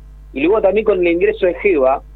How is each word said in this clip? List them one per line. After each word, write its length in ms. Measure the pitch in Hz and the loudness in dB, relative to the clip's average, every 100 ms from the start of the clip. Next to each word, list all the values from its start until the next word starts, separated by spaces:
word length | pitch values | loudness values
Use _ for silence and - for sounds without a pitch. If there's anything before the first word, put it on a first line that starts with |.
| - - - | -20 -20 -16
y 80 | - | -4
luego 220 | 156 214 | 0 2
también 240 | 190 202 214 | 2 0 0
con 140 | 190 | 0
el 80 | 175 | 0
ingreso 340 | 170 208 214 185 | 0 0 0 -2
de 100 | 170 | -2
Geva 460 | 202 160 131 139 - | 0 0 0 0 -6